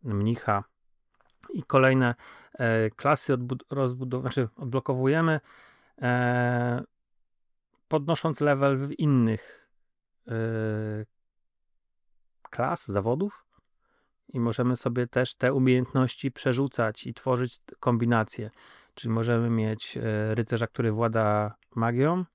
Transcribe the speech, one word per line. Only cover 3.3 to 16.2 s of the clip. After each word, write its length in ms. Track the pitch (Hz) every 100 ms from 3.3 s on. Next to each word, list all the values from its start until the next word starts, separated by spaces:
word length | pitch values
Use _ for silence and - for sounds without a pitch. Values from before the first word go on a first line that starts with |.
odbud-, 320 | 131 123 127 -
rozbudow-, 500 | 139 131 127 131 127
znaczy 280 | 131 120 117 -
odblokowujemy, 840 | 131 131 127 127 131 151 165 156 - - - _ _ _
e, 840 | 123 123 123 123 120 123 120 120 - _ _ _ _ _ _ _ _ _ _
podnosząc 540 | 156 143 165 175 151
level 360 | 147 139 139 135
w 220 | 139 -
innych, 680 | 156 135 113 107 - - _ _ _ _ _ _ -
e, 60 | 113 113 113 110 107 110 107 107 _ _ _ _ _ _ _ _ _ _ _ _ _ -
klas, 380 | - 123 170 -
zawodów 580 | 101 101 131 202 - _ _ _ _ _ _ _ _ _
i 60 | 135
możemy 360 | 117 110 123 127
sobie 320 | - 120 120
też 280 | - 127 -
te 180 | 127
umiejętności 800 | 139 127 127 123 135 127 -